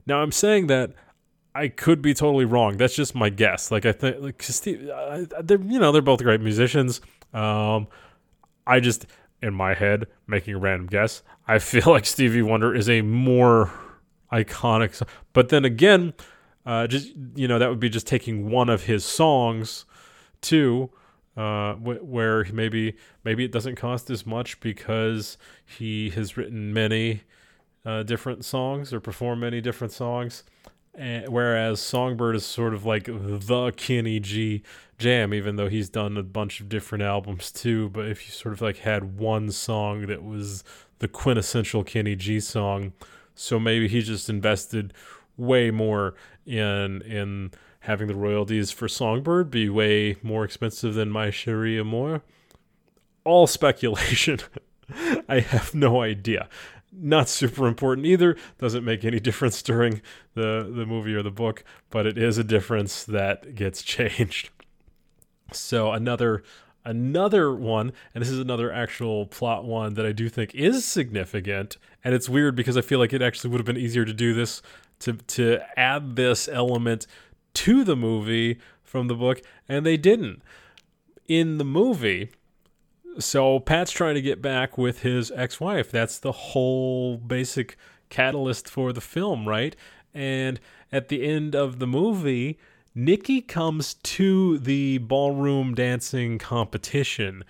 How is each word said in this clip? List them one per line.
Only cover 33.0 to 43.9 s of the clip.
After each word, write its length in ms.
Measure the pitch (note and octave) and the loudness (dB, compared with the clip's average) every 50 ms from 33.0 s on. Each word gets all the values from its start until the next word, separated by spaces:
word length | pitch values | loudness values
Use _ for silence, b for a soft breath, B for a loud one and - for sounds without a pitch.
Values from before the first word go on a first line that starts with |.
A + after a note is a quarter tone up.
| G#2+ | -2
the 680 | B2 A2+ G2+ G2 G2+ G2+ G2+ G2 G#2+ B2 B2 B2 A#2+ A#2 | -6 -8 -8 -6 -6 -6 -6 -2 -2 0 0 0 -2 -4
Kenny 420 | - - - B2+ A#2+ A2+ A2+ A2 G#2+ | -6 -4 -2 0 0 0 0 -2 -2
G 440 | G2+ G2 G#2 A2 A2 G#2+ G#2 G#2 B B B B B B B - | -4 -4 -4 -2 -2 -2 -4 -6 B B B B B B B -2
jam, 360 | A2+ B2 B2 A#2 G#2+ G2+ G#2 | 2 2 4 4 2 0 0
even 220 | G#2 G2 G#2 G#2 | -2 -2 -4 -2
though 120 | G#2 G2+ G2 | -2 -2 -2
he's 220 | G#2+ A2 G2 F2+ | -2 -2 -4 -4
done 260 | - A2 G#2 G2+ G#2 | -4 -4 -4 -4 -4
a 60 | G#2 | -6
bunch 360 | F#2+ F#2+ F#2+ A2 G#2 G2 - - | -8 -6 -6 -6 -6 -6 -8 -12
of 100 | G2+ G2+ | -10 -8
different 360 | A2 G#2 - - G#2+ G2+ G2+ | -8 -8 -6 -6 -6 -4 -2
albums 480 | G2+ G2+ G2+ F#2+ G#2 G2 F2+ - - | -2 -2 -2 -4 -6 -10 -10 -10 -12
too. 380 | - - - A#2+ A2+ A2 G#2+ G2 | -12 -6 -2 -2 0 0 -2 -4
But 160 | G2 A2 G#2 | -6 -6 -6
if 200 | A2 G#2+ - - | -6 -8 -8 -10
you 60 | - | -16
sort 220 | - - - A2+ G#2 | -16 -12 -10 -10 -8
of, 80 | F#2+ | -4
like, 160 | A#2 G#2+ F#2+ - | -4 -4 -4 -4
had 400 | - A2 G#2+ G2+ G2 G2 F#2+ G2+ | -2 -2 -2 -2 -2 -6 -6 -4
one 340 | A2 A2 A2 G#2+ G#2+ G#2 | -2 0 0 0 -2 -4
song 540 | G2 - - - A2 G#2+ G#2 G#2 G#2 G#2+ G2+ | -6 -6 -6 -4 -4 -2 -2 -4 -4 -6 -6
that 180 | G2+ G#2 - F2+ | -8 -8 -8 -10
was 400 | G#2+ G#2+ G#2 G2+ G2+ G2 F#2+ B B B B B B B _ | -10 -10 -10 -10 -10 -10 -12 B B B B B B B _
the 80 | A#2 | -8
quintessential 800 | - - - - C3+ B2 A2 F#2+ - - A#2+ G2+ - - G#2+ F#2+ | -8 -6 -2 0 2 2 2 0 0 -2 -2 -2 0 -2 -4 -4
Kenny 320 | - - A2+ G#2 G#2 G2+ | -2 -4 -2 -2 -2 -4
G 240 | F#2 F#2+ G#2 G#2+ G#2+ | -4 -4 -2 -2 -2
song, 540 | G2+ - - A2+ G2+ G2+ G2 G2 G2 F#2+ - B B B B B B B B | -4 -4 -4 -2 -2 -2 -2 -4 -6 -8 -10 B B B B B B B B
so 260 | - - - B2 A2 | -14 -4 -2 0 0
maybe 260 | A2+ A2+ A2+ A2+ A2+ | 2 2 2 2 2
he 140 | F#2+ | 2